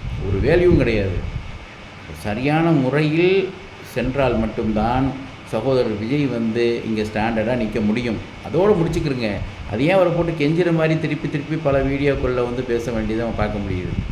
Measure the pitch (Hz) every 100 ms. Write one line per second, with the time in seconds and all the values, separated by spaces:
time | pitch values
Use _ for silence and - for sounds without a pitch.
0 | - - 95 95 110 170 180 165 123 110
1 | 95 90 - - - - - - - -
2 | - - 107 104 135 151 165 156 127 139
3 | 156 156 180 190 185 - - - - -
4 | 120 131 131 113 113 107 110 104 110 127
5 | 135 131 - - - 117 123 131 117 104
6 | 110 147 139 120 113 110 120 117 113 107
7 | 104 107 110 113 107 123 110 113 104 110
8 | 120 107 - - - 131 202 190 160 170
9 | 151 127 113 98 - - - 107 143 190
10 | 180 165 165 156 143 165 175 165 160 160
11 | 156 147 147 147 139 160 151 135 135 139
12 | 143 135 127 127 120 120 123 117 120 113
13 | 107 110 117 107 107 104 98 95 87 -
14 | -